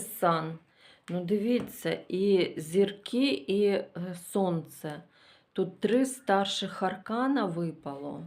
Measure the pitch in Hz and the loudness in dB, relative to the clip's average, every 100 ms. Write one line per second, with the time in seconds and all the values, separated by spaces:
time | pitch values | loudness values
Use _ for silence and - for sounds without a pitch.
0 | - - 175 165 160 160 _ _ - - | -2 0 2 2 -2 -10 _ _ -20 -20
1 | - 175 175 208 220 247 - - 165 160 | -6 -6 0 0 2 0 0 -6 -4 -4
2 | - 180 202 190 175 - 156 180 196 - | -4 0 4 6 4 -2 0 2 2 0
3 | - 240 277 - - 196 202 196 196 175 | -4 2 2 2 0 2 4 2 -2 -8
4 | 185 175 - 202 185 165 - - 156 147 | -8 -10 -4 0 2 0 -4 -12 -10 -12
5 | - _ - - _ - 180 - 208 240 | -16 _ -20 -20 _ -4 -4 0 2 4
6 | 262 - - 196 196 - 190 - 185 190 | 2 -2 2 2 2 -2 -6 -2 -4 -4
7 | - 226 262 277 202 165 170 - 147 139 | -6 -2 0 2 0 -2 -4 -6 -10 -8
8 | 143 147 | -10 -10